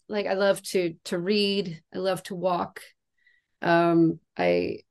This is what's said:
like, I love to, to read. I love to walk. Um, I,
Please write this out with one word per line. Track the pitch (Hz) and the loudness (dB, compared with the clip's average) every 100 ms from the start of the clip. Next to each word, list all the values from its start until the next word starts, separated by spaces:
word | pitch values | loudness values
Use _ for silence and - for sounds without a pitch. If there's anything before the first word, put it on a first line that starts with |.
| - | -8
like, | 208 185 | -4 -2
I | |
love | 190 196 196 | 0 0 0
to, | - 196 175 160 - | -2 -2 -2 -6 -8
to | 180 | -4
read. | 180 208 202 196 185 160 _ | 0 0 0 -2 -4 -10 _
I | 185 | -6
love | 190 180 | -4 -4
to | - 180 | -8 -4
walk. | 180 175 196 - - _ _ _ _ _ _ - | -2 -2 -4 -10 -20 _ _ _ _ _ _ -4
Um, | - 170 170 165 165 165 _ - | 2 4 4 4 4 2 _ -2
I, | 180 175 175 165 _ | 2 2 0 -6 _